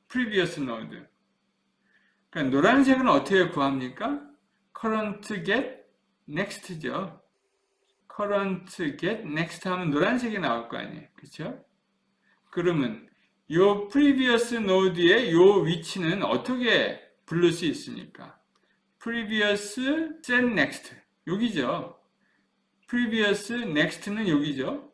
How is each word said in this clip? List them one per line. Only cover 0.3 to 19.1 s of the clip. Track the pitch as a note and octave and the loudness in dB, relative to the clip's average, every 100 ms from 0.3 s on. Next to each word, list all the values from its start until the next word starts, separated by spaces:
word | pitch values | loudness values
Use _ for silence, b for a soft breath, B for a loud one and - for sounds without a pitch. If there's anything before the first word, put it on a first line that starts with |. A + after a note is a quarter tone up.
| G3+ E3 D3+ | 0 -2 -4
node. | C3 A2+ A2 A2+ - _ _ _ _ _ _ _ _ _ _ _ _ | -6 -8 -10 -16 -20 _ _ _ _ _ _ _ _ _ _ _ _
그러니까 | E3+ C3+ C#3 | -4 0 4
노란색은 | F#3+ C4+ C4+ C4 B3 | 4 6 6 4 4
어떻게 | C#3 - F#3+ F3 | 2 4 2 2
구합니까? | D3+ C#3 C3+ B2+ - A#3 C#4+ - _ _ _ _ - | 0 -2 -2 -6 -6 -6 -6 -10 _ _ _ _ -6
current | A3 A3 G#3 G3+ - G3 | -2 -2 -4 -8 -10 -6
get | E3 A#3 - - _ _ _ _ - | 0 0 -2 -10 _ _ _ _ -10
next죠. | D3+ G3+ - - D#3+ B2+ D3 F3+ - _ _ _ _ _ _ _ _ _ | -6 -6 -8 -14 -10 -6 -6 -8 -14 _ _ _ _ _ _ _ _ _
current | - G#3 G3+ G3 F3+ - - D#3 C3+ | -8 -2 -2 -2 -4 -8 -6 -6 -4
get | F3 A3 | -4 -4
next | D#3+ D3+ E3 - F#3+ | -6 -6 -6 -6 -6
하면 | F3+ E3+ | -4 -2
노란색이 | C#3+ G3 B3 A#3+ G#3 | 0 2 0 -2 -4
나올 | C#3+ A#2 - | -2 -4 -6
거 | - | -10
아니에요. | - - - | -10 -14 -18
그쵸? | - - - E3 - _ _ _ _ _ _ _ _ _ | -20 -20 -12 -12 -12 _ _ _ _ _ _ _ _ _
그러면 | F3+ F3 D#3+ B2 G#2 - b b _ - | -2 0 2 -2 -4 -16 b b _ -2
요 | D#3+ G3+ G3+ G3+ | 4 4 4 0
previous | C#4 C#4+ C4 B3+ A#3 A#3 | 4 4 4 4 2 2
node의 | A#3 G3 F#3 F#3+ F3 E3+ A3+ G#3+ | -2 2 4 2 4 6 6 4
요 | E3 F#3+ G3 | 8 8 8
위치는 | D#3+ F3 - F#3+ D#3+ G3 | 2 -2 -6 -4 -2 -2
어떻게 | A2 A#2+ - B3+ A#3 E3+ G#2+ - - _ - | 0 -2 -2 -2 2 2 0 -6 -16 _ -4
부를 | E3 F3 | 2 2
수 | D#3+ D#3+ | 2 -2
있습니까? | A#2+ - A#2+ - - - - _ _ _ _ _ _ | -4 -10 -14 -16 -20 -20 -20 _ _ _ _ _ _
previous | A#3 | -8